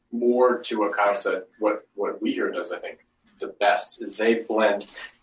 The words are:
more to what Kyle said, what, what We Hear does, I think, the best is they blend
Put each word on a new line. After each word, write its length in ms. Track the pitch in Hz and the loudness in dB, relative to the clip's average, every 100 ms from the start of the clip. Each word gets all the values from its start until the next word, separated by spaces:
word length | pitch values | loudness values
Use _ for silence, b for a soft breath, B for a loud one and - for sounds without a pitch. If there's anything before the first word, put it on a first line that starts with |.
| _ | _
more 460 | 117 120 123 127 120 | 0 2 6 4 4
to 200 | - 110 | -2 -2
what 140 | 101 104 | 0 2
Kyle 180 | 101 | 2
said, 300 | 98 101 92 - _ | 2 -2 -4 -6 _
what, 260 | 107 107 - 101 | -2 -2 -6 -6
what 260 | 92 - | -6 -2
We 100 | 110 | -4
Hear 180 | - 98 | -2 -2
does, 220 | 87 - | -4 -6
I 80 | 87 | -8
think, 200 | - - _ _ _ _ | -10 -14 _ _ _ _
the 60 | 196 | -12
best 540 | - 101 - - - | 0 2 2 -2 -12
is 140 | 110 101 | -12 0
they 200 | 110 113 | 2 2
blend 500 | - 110 107 101 - B B B | 0 2 2 2 -4 B B B